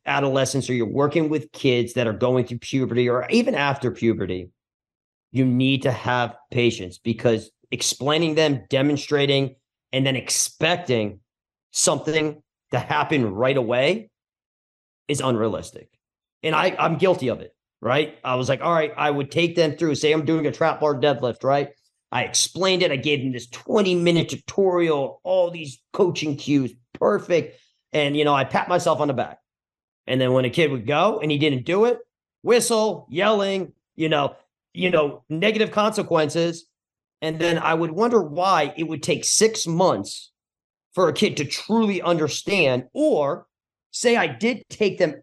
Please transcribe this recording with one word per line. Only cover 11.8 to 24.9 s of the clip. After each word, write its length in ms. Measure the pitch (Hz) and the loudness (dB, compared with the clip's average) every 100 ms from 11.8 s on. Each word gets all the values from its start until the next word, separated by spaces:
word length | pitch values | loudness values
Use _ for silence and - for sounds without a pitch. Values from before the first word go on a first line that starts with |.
| - 139 160 156 151 151 _ _ _ | 0 0 -2 -2 -2 -6 _ _ _
to 80 | 127 | -6
happen 520 | - 151 143 151 110 | -2 -2 0 0 0
right 280 | 98 131 139 | 0 0 0
away 500 | 113 120 143 214 - _ _ _ _ _ _ _ _ _ - | 0 0 0 -2 -8 _ _ _ _ _ _ _ _ _ -6
is 120 | 143 | -2
unrealistic. 680 | 131 113 110 82 85 - - _ _ _ _ _ | 0 0 -2 -4 -10 -18 -20 _ _ _ _ _
And 120 | 160 | -2
I, 200 | 156 180 - | 0 0 0
I'm 180 | 160 160 | -2 2
guilty 320 | 190 170 127 | 2 2 -2
of 120 | 104 | -4
it, 140 | - _ _ _ | -8 _ _ _
right? 340 | 113 139 151 - | 0 0 0 -6
I 120 | 131 127 | -4 -2
was 120 | 131 | 0
like, 140 | 131 | 0
"All 100 | 156 | 2
right," 200 | 165 151 - | 0 0 -2
I 140 | 147 | -2
would 200 | 143 139 | -2 -2
take 260 | 160 170 170 | 0 0 2
them 200 | 156 143 | 0 0
through, 200 | 165 139 | -2 0
say 160 | 147 | 2
I'm 120 | 156 | 2
doing 220 | 147 160 151 | 2 0 -2
a 60 | |
trap 280 | - 165 165 | 0 0 2
bar 180 | 151 135 | 0 2
deadlift, 460 | 147 139 123 - | 0 0 -2 -2
right? 260 | 127 143 143 - _ _ _ | 0 0 0 -10 _ _ _
I 120 | 120 | -4
explained 600 | 120 - - 160 190 185 | -2 -2 -2 0 0 2
it. 100 | 170 | 0
I 40 | 139 | 0
gave 240 | 147 143 | 0 0
them 120 | 131 | -2
this 160 | 123 - | -6 -10
twenty-minute 800 | - - 220 190 175 175 165 - | -14 -2 0 2 2 4 2 0
tutorial, 920 | 143 - - 190 175 165 | -6 -6 0 2 2 2